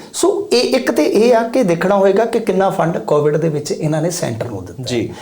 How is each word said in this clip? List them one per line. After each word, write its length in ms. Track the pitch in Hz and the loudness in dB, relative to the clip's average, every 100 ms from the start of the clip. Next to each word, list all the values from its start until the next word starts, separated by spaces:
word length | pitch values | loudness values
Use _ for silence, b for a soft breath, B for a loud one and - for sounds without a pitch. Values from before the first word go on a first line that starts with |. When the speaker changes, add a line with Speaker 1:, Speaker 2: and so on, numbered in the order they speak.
| B | B
Speaker 1:
ਸੋ 360 | - 349 403 - | -2 0 0 0
ਇਹ 220 | 480 494 247 | 0 2 0
ਇੱਕ 160 | 302 | 0
ਤੇ 120 | 330 | 0
ਇਹ 320 | 302 202 233 220 | 2 4 4 4
ਆ 80 | |
ਕਿ 200 | 233 262 | 2 0
ਦੇਖਣਾ 320 | 202 170 190 202 | 2 2 2 4
ਹੋਏਗਾ 300 | 196 190 226 | 4 4 2
ਕਿ 140 | 233 | 0
ਕਿੰਨਾ 300 | 220 190 196 | 0 2 0
ਫੰਡ 280 | - 160 170 | 0 -2 -2
ਕੋਵਿਡ 400 | - 151 147 156 | 0 2 2 0
ਦੇ 120 | 160 | 0
ਵਿੱਚ 220 | 147 - | -2 -6
ਇਹਨਾਂ 300 | - 151 156 | -6 -2 -2
ਨੇ 80 | 170 | -2
ਸੈਂਟਰ 360 | 165 139 110 107 | -4 -6 -6 -8
ਨੂੰ 200 | 98 90 | -8 -12
ਦਿੱਤਾ। 180 | - | -12
Speaker 2:
ਜੀ। 300 | 123 120 101 B | -6 -4 -4 B